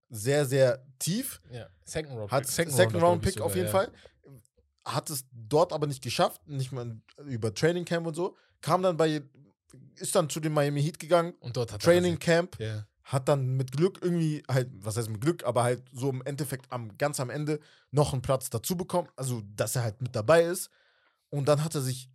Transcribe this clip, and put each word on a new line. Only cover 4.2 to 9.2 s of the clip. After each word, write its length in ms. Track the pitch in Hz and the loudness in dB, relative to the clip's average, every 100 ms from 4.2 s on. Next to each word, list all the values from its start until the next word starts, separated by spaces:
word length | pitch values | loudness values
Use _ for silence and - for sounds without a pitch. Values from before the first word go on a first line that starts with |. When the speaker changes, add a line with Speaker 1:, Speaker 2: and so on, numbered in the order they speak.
| - 135 _ _ _ _ - | -20 -20 _ _ _ _ -6
Speaker 1:
Hat 240 | 131 151 | -6 -4
es 160 | 139 - | -8 -10
dort 400 | 117 110 147 180 | -16 0 2 2
aber 160 | 156 147 | 0 -4
nicht 160 | 131 | -4
geschafft, 420 | 120 - 185 - - | -4 0 0 -2 -8
nicht 240 | 143 127 | -6 -6
mal 260 | 127 120 110 - - 147 | -6 -8 -12 -16 -18 -8
über 280 | 120 113 | -4 -4
Training 320 | 101 156 175 170 | 0 0 0 -2
Camp 200 | 170 165 | -4 -2
und 100 | 160 | -4
so. 200 | 185 - _ _ | -6 -6 _ _
Kam 220 | - 175 | 0 2
dann 140 | 185 165 | 2 2
bei, 260 | 160 151 | 2 0